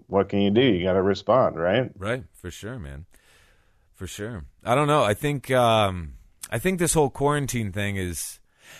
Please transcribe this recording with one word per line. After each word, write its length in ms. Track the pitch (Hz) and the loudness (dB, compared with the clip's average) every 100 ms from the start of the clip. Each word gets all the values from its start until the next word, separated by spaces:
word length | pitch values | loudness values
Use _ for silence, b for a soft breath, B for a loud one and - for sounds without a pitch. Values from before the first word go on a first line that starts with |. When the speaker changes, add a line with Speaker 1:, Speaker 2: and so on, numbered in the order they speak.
| - | -2
Speaker 1:
what 220 | 98 95 | 0 0
can 100 | 101 | 2
you 100 | 101 | 2
do? 120 | 104 | 4
You 220 | 135 92 92 | 4 2 2
gotta 160 | 95 | 2
respond, 540 | 95 95 - 123 104 78 | 2 0 2 2 2 0
right? 320 | 85 117 117 - | 0 0 -2 -6
Speaker 2:
Right, 260 | 98 127 85 | -6 -6 -10
for 160 | - 90 | -16 -16
sure, 300 | - 101 127 | -14 -14 -12
man. 260 | 71 69 87 b b b b b b b b | -14 -14 -18 b b b b b b b b
For 140 | _ 92 | _ -14
sure. 380 | - 104 110 71 _ | -10 -10 -12 -14 _
I 100 | - | 0
don't 140 | 127 147 | 0 2
know. 160 | 147 | 2
I 100 | 107 | 2
think, 380 | 104 147 143 - | 0 -2 -4 0
um, 640 | 127 120 110 101 92 76 62 - _ - | 2 4 4 2 -2 -8 -14 -20 _ -8
I 80 | 117 | -4
think 220 | 185 185 | -2 0
this 140 | 175 165 | 2 2
whole 140 | 139 | 2
quarantine 600 | - 139 147 127 123 104 | 2 0 0 -2 -2 -4
thing 240 | 101 101 98 | -2 -4 -2
is, 420 | 90 80 - - B B B B | -4 -6 -10 -12 B B B B